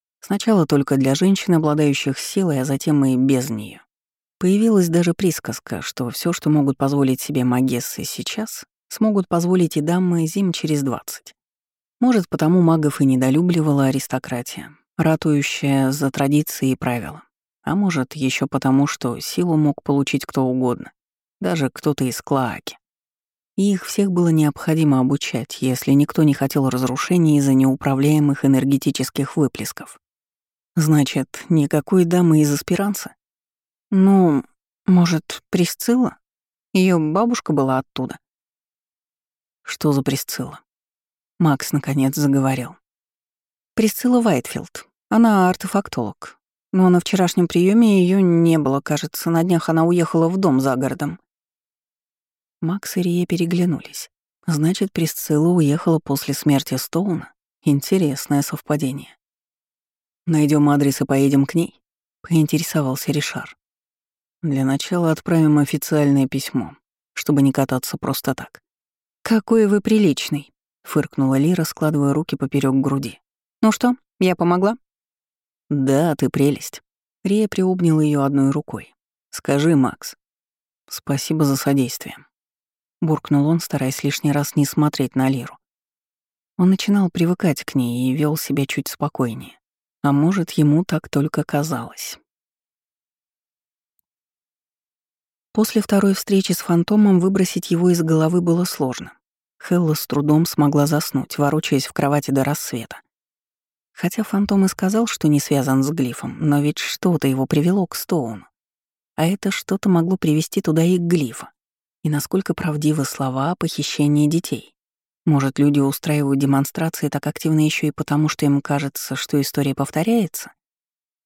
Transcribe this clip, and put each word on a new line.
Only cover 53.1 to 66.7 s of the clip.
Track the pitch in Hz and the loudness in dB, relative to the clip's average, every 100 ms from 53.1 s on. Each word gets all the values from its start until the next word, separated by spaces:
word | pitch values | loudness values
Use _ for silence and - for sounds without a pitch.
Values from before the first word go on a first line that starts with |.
| 175 175 | -2 0
переглянулись. | 165 170 175 180 143 - - - _ _ _ - | -2 0 0 0 -2 -6 -16 -18 _ _ _ -4
Значит, | 151 160 190 190 | 0 0 0 -2
Присцилла | - 165 - - 151 165 | -2 -4 -4 -2 2 2
уехала | 180 143 143 170 160 | 4 2 2 0 0
после | - 139 - | 0 -4 -4
смерти | 139 151 139 - 131 | -2 0 0 0 -6
Стоуна? | - 165 202 170 - _ _ _ | -4 -4 -2 -4 -8 _ _ _
Интересное | 156 143 - 190 151 135 - 143 | 0 0 2 0 0 -2 -2 -2
совпадение. | - 156 - 151 139 143 - _ _ _ _ _ _ _ _ _ _ _ - | -2 -6 -4 -4 -4 -6 -12 _ _ _ _ _ _ _ _ _ _ _ -2
«Найдем | 156 147 151 147 | 0 2 4 4
адрес | 143 139 - | 4 0 0
и | 135 | -2
поедем | 135 139 139 139 | 2 4 2 2
к | |
ней?» | 165 170 - _ _ _ _ | 0 -4 -8 _ _ _ _
поинтересовался | - 160 151 151 165 160 135 131 - | 0 2 2 0 -2 -2 -2 -4 -4
Ришар. | 147 - - - - _ _ _ _ _ _ _ _ | -4 -4 -8 -14 -18 _ _ _ _ _ _ _ _
«Для | 160 135 131 | -4 -2 0
начала | 139 - 175 165 | -2 -2 0 0
отправим | 156 - 165 156 147 | 0 0 2 4 4
официальное | 143 151 - 151 143 139 131 | 2 -2 0 2 4 2 2
письмо, | 131 - 127 82 | -4 -4 -6 -6